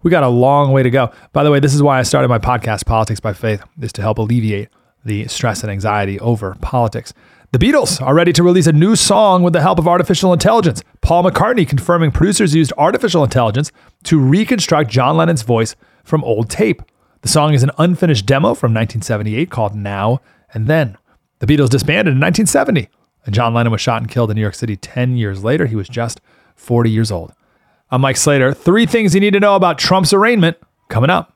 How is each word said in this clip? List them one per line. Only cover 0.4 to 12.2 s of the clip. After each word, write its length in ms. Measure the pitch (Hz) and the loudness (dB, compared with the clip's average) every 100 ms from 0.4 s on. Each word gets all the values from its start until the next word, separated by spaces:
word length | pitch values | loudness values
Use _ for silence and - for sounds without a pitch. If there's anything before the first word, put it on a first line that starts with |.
| 127 143 143 | 4 2 2
way 100 | 135 | 2
to 80 | 127 | 2
go. 220 | 131 120 - _ | 0 -2 -6 _
By 120 | 143 | -2
the 80 | 147 | 2
way, 80 | 143 | 2
this 160 | 143 143 | 2 2
is 80 | |
why 160 | 143 131 | 2 2
I 20 | |
started 260 | 123 139 127 | 0 0 0
my 120 | 117 | 0
podcast, 480 | 113 120 117 104 - | 0 -2 -4 -6 -2
Politics 320 | 113 110 110 | -2 -2 -4
by 140 | 113 | -6
Faith, 280 | 98 113 104 - - | -6 -6 -6 -8 -14
is 140 | 117 | -12
to 80 | - | -6
help 160 | 104 107 | -4 -4
alleviate 520 | 110 120 110 101 107 _ _ _ 117 | -2 -2 -2 -6 -10 _ _ _ -8
the 220 | 104 87 | -8 -8
stress 340 | - 120 104 | -6 -4 -4
and 100 | 107 | -8
anxiety 480 | 98 104 104 98 98 | -6 -2 -2 -4 -4
over 380 | 117 113 98 95 | -4 -4 -4 -8
politics. 540 | - 127 113 120 - - _ _ _ | -6 -2 -2 -4 -14 -20 _ _ _
The 80 | 123 | 0
Beatles 420 | 196 294 - 185 | 2 2 0 -4
are 140 | 131 151 | 0 2
ready 180 | 175 | 2
to 80 | 170 | 2
release 240 | 175 180 160 | 4 4 4
a 80 | |
new 220 | 151 180 220 | 4 2 2
song 480 | - 202 214 180 | 2 2 4 4
with 100 | 175 | 2
the 80 | 170 | 2
help 160 | 165 175 | 2 0
of 100 | 165 | 2
artificial 460 | 175 175 180 185 | 0 2 0 2
intelligence. 480 | 175 196 226 180 110 - _ | 2 2 2 0 -2 -12 _
Paul 220 | - 170 | 0 2
McCartney 460 | 180 - 208 247 160 | 2 0 0 0 0
confirming 420 | 139 - 175 160 | -2 0 0 0
producers 440 | - | 0